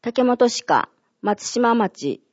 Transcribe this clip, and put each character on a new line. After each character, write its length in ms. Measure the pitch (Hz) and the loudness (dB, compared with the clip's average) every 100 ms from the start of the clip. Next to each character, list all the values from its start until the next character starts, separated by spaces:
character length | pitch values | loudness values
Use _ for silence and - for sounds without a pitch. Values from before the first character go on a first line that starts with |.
竹 220 | 240 247 | -4 0
本 260 | 247 247 240 | 0 2 2
歯 140 | - - | 0 -2
科、 240 | 135 - _ _ _ | -2 -2 _ _ _
松 240 | 202 202 - | -4 -4 -6
島 300 | 240 240 233 | -2 0 2
町 460 | 196 - 139 - _ | -2 -4 -8 -8 _